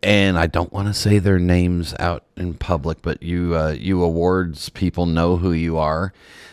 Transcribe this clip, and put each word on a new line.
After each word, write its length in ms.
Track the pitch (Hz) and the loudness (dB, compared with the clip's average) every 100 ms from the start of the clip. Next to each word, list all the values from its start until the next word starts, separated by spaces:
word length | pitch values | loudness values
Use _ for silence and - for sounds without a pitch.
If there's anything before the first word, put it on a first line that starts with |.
And 360 | 101 101 98 90 | 0 4 4 2
I 100 | 82 | 0
don't 240 | 85 85 | 0 -4
wanna 220 | 98 101 | -2 -4
say 260 | 98 107 104 | -2 2 4
their 200 | 95 95 | 4 2
names 540 | 87 90 90 87 82 - | 4 4 2 0 -4 -4
out 260 | 87 85 _ - | -4 -4 _ -10
in 160 | 90 | -8
public, 480 | 78 - 85 73 78 | -6 -2 -2 -2 -6
but 220 | - - | -6 -6
you, 320 | 85 87 87 82 | -4 -2 0 0
uh, 200 | 78 69 | 0 -2
you 260 | 90 92 | -2 0
awards 680 | 87 82 87 92 87 73 - | 2 2 2 2 -2 -6 -12
people 360 | - 92 - 87 | -4 -4 0 0
know 320 | 82 85 90 | 2 2 2
who 140 | 90 | 0
you 260 | 82 82 80 | 0 0 -2
are. 360 | 76 78 95 - - - - | -2 -2 -4 -8 -20 -20 -20